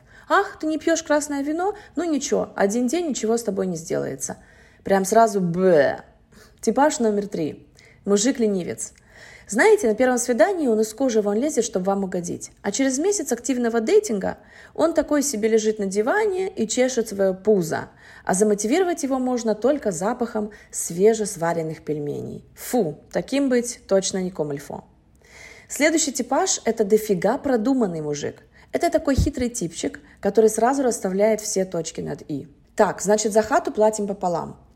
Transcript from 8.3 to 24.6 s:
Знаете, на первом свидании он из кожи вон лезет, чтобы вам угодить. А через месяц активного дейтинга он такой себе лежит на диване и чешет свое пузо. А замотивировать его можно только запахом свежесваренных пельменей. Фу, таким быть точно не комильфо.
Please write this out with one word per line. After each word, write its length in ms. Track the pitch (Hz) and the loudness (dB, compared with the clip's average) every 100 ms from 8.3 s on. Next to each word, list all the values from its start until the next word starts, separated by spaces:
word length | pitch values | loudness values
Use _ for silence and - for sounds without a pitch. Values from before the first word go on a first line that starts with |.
| 254 220 190 165 - - - _ - - - - | 2 0 0 -4 -8 -12 -16 _ -20 -20 -20 -4
Знаете, 380 | 208 403 415 226 | 4 6 6 4
на 80 | |
первом 240 | 208 254 247 | 2 2 2
свидании 480 | 247 233 349 370 269 | 0 2 2 2 0
он 140 | 214 | 2
из 140 | 220 | 0
кожи 260 | - 269 220 | 0 0 2
вон 160 | 202 208 | 2 0
лезет, 280 | 302 294 | 0 -2
чтобы 220 | - 190 185 | -2 -2 -2
вам 180 | 196 | -2
угодить. 480 | 190 185 175 - - _ | -2 -4 -6 -10 -12 _
А 100 | 202 | -6
через 260 | 202 269 262 | -2 0 0
месяц 340 | 370 403 285 | 0 -2 -2
активного 480 | 240 - 247 233 233 | -4 -2 -2 0 0
дейтинга 580 | 226 415 - 202 92 - - - - | 4 2 2 -2 -4 -6 -14 -20 -10
он 200 | - 320 | 0 2
такой 280 | 320 285 294 | 2 0 0
себе 260 | 277 214 220 | 0 0 2
лежит 300 | 220 214 214 | 4 2 0
на 80 | 196 | -2
диване 600 | 196 226 403 440 370 381 | 0 0 2 0 0 -4
и 180 | - 220 | -4 -2
чешет 420 | - 254 247 220 | 0 0 0 -4
свое 260 | 196 190 | 0 0
пузо. 560 | 185 214 202 160 117 123 - - - | 2 2 2 2 -4 -8 -16 -20 -10
А 100 | - | -2
замотивировать 680 | 185 214 202 208 320 359 339 | 2 2 2 2 2 2 -2
его 160 | 262 262 | -2 -2
можно 360 | 254 247 220 | -2 -2 -2
только 360 | 208 247 294 214 | 0 0 0 -2
запахом 640 | 160 196 240 226 214 208 - - | -2 -4 -2 -4 -4 -8 -10 -14
свежесваренных 1120 | - - 170 208 220 196 160 165 165 160 156 | -10 -6 4 4 4 -2 -4 -2 -2 -4 -8
пельменей. 600 | - 151 147 135 - - - | -6 -6 -6 -8 -10 -12 -18
Фу, 440 | - - 349 170 - - | -16 -4 0 0 -4 -8
таким 360 | 180 - 269 277 | -6 -2 0 2
быть 320 | 247 240 - - | 0 -2 -8 0
точно 360 | 196 190 190 | 0 0 -4
не 80 | 185 | -4
комильфо. 540 | 185 151 143 | -4 -6 -6